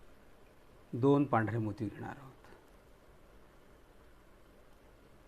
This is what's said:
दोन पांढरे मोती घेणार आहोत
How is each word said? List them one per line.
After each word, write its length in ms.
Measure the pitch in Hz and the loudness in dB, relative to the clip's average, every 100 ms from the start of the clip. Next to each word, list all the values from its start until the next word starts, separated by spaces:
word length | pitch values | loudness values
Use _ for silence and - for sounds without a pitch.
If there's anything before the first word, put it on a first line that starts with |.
| - - - - - - - - - | -20 -20 -20 -20 -20 -20 -20 -20 -10
दोन 320 | 120 139 143 135 | 0 4 4 4
पांढरे 320 | 117 107 113 | 2 2 0
मोती 280 | 107 101 104 | -2 -4 -6
घेणार 300 | - - - | -8 -12 -14
आहोत 160 | - - - - - - - - - - - - - - - - - - - - - - - - - - - - - - | -18 -20 -20 -20 -20 -20 -20 -20 -20 -20 -20 -20 -20 -20 -20 -20 -20 -20 -20 -20 -20 -20 -20 -20 -20 -20 -20 -20 -20 -20